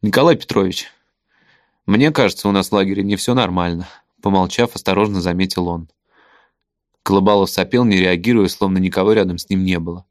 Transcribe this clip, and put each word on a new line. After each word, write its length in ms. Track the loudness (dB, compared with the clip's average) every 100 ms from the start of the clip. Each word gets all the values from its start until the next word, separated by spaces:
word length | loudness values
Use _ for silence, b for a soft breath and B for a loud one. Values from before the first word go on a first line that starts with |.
«Николай 360 | 0 2 4 2
Петрович, 500 | 0 -2 0 -4 -12 _ _ _ _ _ _ _ _ _ -2
мне 260 | 2 2
кажется, 360 | 2 0 0 0
у 40 |
нас 160 | 0 0
в 40 |
лагере 300 | 0 0 -2
не 140 | -2 -4
все 160 | 0
нормально», 540 | 0 0 0 -2 -4 -8 B _ _
помолчав, 540 | 0 0 0 0 -2 -2
осторожно 440 | -2 0 0 -2
заметил 480 | -4 -2 -4 -4 -6
он. 220 | -6 -12 _ b b b b b b _ _ _ _
Колыбалов 460 | 0 2 4 2 2
сопел, 340 | -2 -2 0
не 140 | 2 2
реагируя, 500 | 2 0 0 2 2
словно 300 | 0 -2 0
никого 340 | -2 0 2
рядом 260 | 2 0 -4
с 120 | -4
ним 160 | -2 -2
не 120 | -4
было. 280 | -6 -12 -16